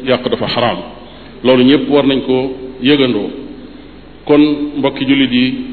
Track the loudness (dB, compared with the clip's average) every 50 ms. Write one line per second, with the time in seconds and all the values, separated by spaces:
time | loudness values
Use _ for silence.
0 | -4 -2 -2 -2 -2 -2 -4 -4 -4 -4 -2 -2 0 -2 -2 -4 -8 -12 -16 -20
1 | -20 -20 -20 -20 -20 -20 -12 -2 0 2 4 4 6 4 4 2 2 2 2 2
2 | 2 2 0 0 0 -2 -2 -2 -2 -4 -6 -10 -14 -16 -10 -2 0 2 4 4
3 | 4 2 0 -2 -4 -6 -8 -12 -14 -16 -16 -18 -18 -20 -20 -20 -20 -20 -20 -20
4 | -20 -20 -20 -8 -2 2 4 4 4 4 2 -2 -4 -6 -4 -4 -4 -2 -2 -2
5 | 0 0 2 2 2 2 2 0 0 0 -2 -4 -8 -10